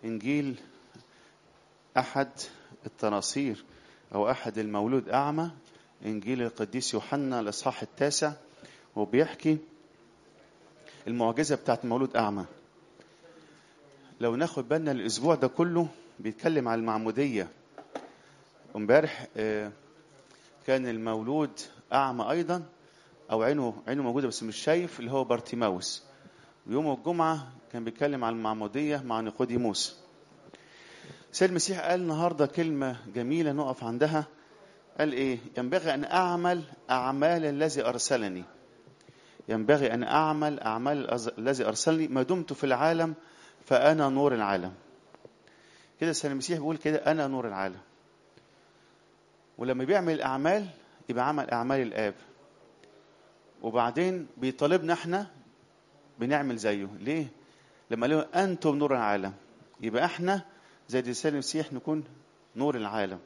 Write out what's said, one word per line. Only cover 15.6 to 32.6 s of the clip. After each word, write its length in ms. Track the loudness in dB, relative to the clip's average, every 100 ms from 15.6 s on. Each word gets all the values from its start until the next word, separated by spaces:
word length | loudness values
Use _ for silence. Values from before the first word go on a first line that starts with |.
| 2 2 0 -4 -20 -10
بيتكلم 480 | -8 -2 0 2 2
عن 120 | 0
المعمودية. 680 | 0 0 -2 0 0 0 -4 -8 _ -20 -16 -14 -16 -20 -20 -20 -20 _ -14 -8
امبارح، 520 | 6 6 6 -4 -12 -4
آه، 340 | -2 -2 -4 -12 -20 -20 -20 -20 -20 -20 -20 -16 0
كان 200 | 0 0
المولود 720 | -4 -2 -4 -2 0 -2 -4 -16 -18 -2
أعمى 380 | 2 2 0 -2
أيضًا، 320 | 0 0 -4 -6 -18 -20 _ -20 -20 -4
أو 120 | 0
عينه، 400 | 2 2 0 -4 -6
عينه 160 | -2
موجودة 240 | 0 0 -2
بس 160 | -4
مش 140 | -8 -4
شايف، 420 | 0 2 0 -6
اللي 120 | -4
هو 120 | -2
بارتيماوس. 800 | 0 0 -2 0 0 0 -4 -10 -14 -20 -20 -20 -20 _ -4
ويوم 240 | -2 0
الجمعة 600 | -2 -2 0 2 0 -6 -18 -12
كان 120 | -8
بيتكلم 400 | -8 -2 -2 0
عن 100 | -2
المعمودية 640 | -2 -2 -2 -4 -2 -2 -2 -2
مع 160 | -2
نيقوديموس. 760 | -4 -2 -2 0 0 -2 -6 -8 -20 -20 -20 -20 -20 -20 -20 -20 -20 -20 -20 -20 -12
سيد 180 | 2 2
المسيح 300 | 4 0 -2
قال 220 | 0 0
النهاردة 440 | 0 0 0 2 0
كلمة 520 | 2